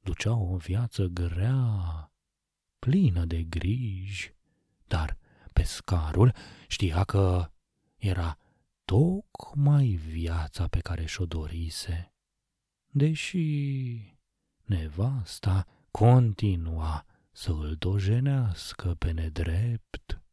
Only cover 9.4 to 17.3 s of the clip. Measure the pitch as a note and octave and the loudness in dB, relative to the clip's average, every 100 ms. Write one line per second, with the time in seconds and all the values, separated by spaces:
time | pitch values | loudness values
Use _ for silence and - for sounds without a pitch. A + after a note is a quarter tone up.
9.4 | - C#3+ C#3+ C#3+ C3 F2+ D#2 D#2+ E2 E2 | -8 2 4 6 4 2 -4 -4 -2 -2
10.4 | D#2 - D#2 - - E2 D#2+ - F2 D#2+ | -4 -4 0 0 -2 -6 -6 -4 -4 -4
11.4 | D#2 D#2+ E2 - - E2 F2 _ _ _ | -6 -6 -6 -8 -6 -6 -6 _ _ _
12.4 | _ _ _ _ _ C#3+ D3 D#3 - F3+ | _ _ _ _ _ 0 2 0 -4 -4
13.4 | D#3+ D3 C#3+ C3+ B2+ A#2 G2+ _ _ _ | -2 -2 -2 -4 -6 -8 -14 _ _ _
14.4 | _ _ - F#2+ D#2+ D#2 A2 C3+ G2 - | _ _ -4 -4 -4 -2 -2 -2 -6 -6
15.4 | - F#2+ F2+ _ _ - A2+ B2+ A#2+ G2+ | 0 0 -2 _ _ 4 8 8 6 2
16.4 | G#2 F2+ E2 D#2+ D#2 D2+ - _ _ | 0 0 -2 -4 -2 -4 -6 _ _